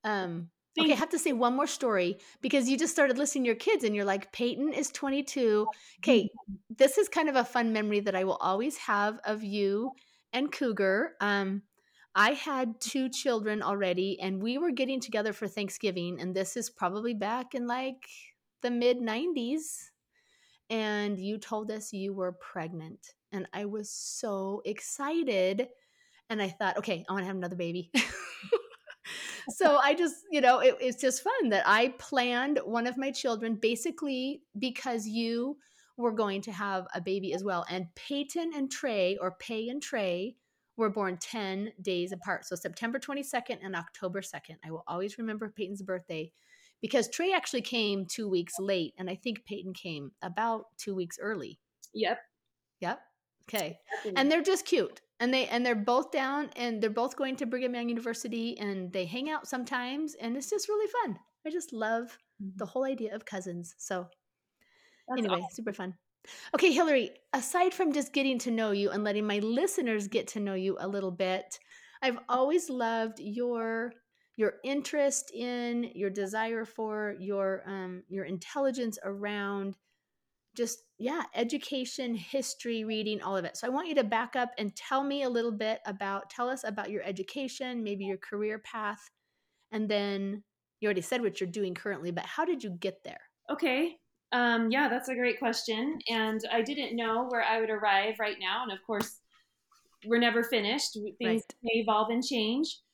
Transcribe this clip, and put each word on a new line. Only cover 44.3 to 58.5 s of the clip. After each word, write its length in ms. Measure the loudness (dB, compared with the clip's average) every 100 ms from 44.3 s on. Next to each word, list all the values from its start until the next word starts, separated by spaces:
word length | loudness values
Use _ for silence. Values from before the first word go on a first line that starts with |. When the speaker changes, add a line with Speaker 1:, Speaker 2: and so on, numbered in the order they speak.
| -12 -14 -16 -10
Speaker 1:
I 60 |
will 120 | -10 -6
always 320 | -4 -4 -6
remember 320 | -6 -6 -8
Peyton's 320 | -6 -8 -6
birthday 500 | -6 -6 -4 -6 -6 _ _ -20 _ _
because 280 | 2 2 2
Trey 240 | 0 0
actually 280 | 0 0 -4
came 440 | -2 0 0 0 -4
two 220 | -6 0
weeks 300 | -2 -2 -4
late, 340 | 0 0 -2 -6
and 120 | -8
I 60 | -6
think 300 | -6 -8 -8
Peyton 280 | -10 -8
came 380 | -10 -8 -8 -10 _
about 440 | -8 -2 -2 -2 -6 -12
two 160 | -6
weeks 240 | -4 -6 -6
early. 380 | -6 -6 -8 -14 _ _ -12
Speaker 2:
Yep. 260 | -2 0 0 -6 _ _ _ _ _
Speaker 1:
Yep. 180 | -4 -4 _ _ _ _ -4
Okay. 300 | -2 -2 -6 -10
Speaker 2:
Exactly. 220 | -8 -2 2
Speaker 1:
And 120 | 6
they're 120 | 6
just 220 | 4 2 4
cute. 360 | 2 2 -4 _ _
And 140 | 2
they, 140 | 2 2
and 180 | 2 2
they're 80 |
both 380 | 2 4 2 2
down, 400 | 0 0 -2 -4 -4
and 240 | -4 0
they're 120 | 0
both 240 | 0 -2 0
going 220 | -4 -2
to 100 | -2
Brigham 260 | 0 -2
Young 160 | -2 -2
University, 640 | -2 -4 -6 -4 -4 -4